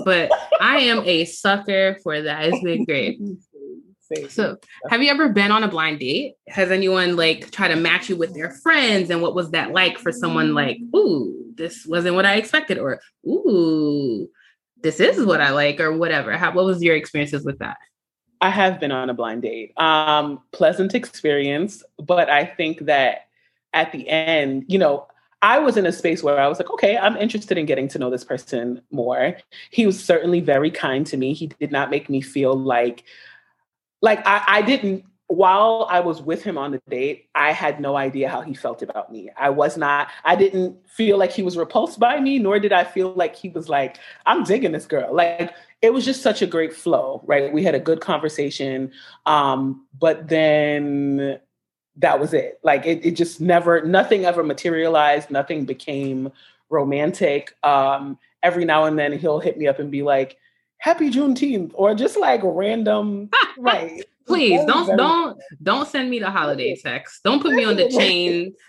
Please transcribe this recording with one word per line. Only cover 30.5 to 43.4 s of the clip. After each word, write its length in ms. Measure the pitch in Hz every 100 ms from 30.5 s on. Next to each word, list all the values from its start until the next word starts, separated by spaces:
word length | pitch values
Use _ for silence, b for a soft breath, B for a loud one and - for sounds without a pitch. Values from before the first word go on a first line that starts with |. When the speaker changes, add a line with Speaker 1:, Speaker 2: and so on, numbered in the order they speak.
| 139 156
Speaker 2:
kind 340 | 147 151 131 156
to 80 | 139
me. 180 | 131
He 140 | 156 160
did 240 | - 147
not 180 | 139 143
make 180 | 139 139
me 120 | 139
feel 340 | 135 143 135
like, 480 | 135 135 120 120 120 B B B B B B _ _ _ _
like, 220 | 226 214 196
I, 180 | 208 196
I 160 | 208
didn't, 420 | 208 277 202 190 - _ _
while 580 | 175 185 196 220 226 170
I 100 | 180
was 200 | 180 156
with 220 | 139 165
him 140 | 208 147
on 120 | 143
the 100 | 131 -
date, 400 | 123 139 147 _
I 160 | 127 151
had 280 | - 156 147
no 160 | 143 139
idea 320 | 135 135 131
how 140 | 127
he 100 | 151
felt 280 | 131 123 117
about 280 | 113 107 -
me. 200 | 113 95 -
I 100 | 143
was 260 | 143 147 165
not, 300 | 147 143 143 B
I 120 | 160 180
didn't 400 | 196 190 180 - _
feel 280 | - 220 196
like 160 | 185
he 100 | 202
was 140 | 185 170
repulsed 420 | 165 233 320 -
by 220 | 240 294
me, 180 | 269 277
nor 200 | 202 202
did 140 | 202
I 100 | 185
feel 280 | 175 190 185
like 200 | 185 165
he 140 | -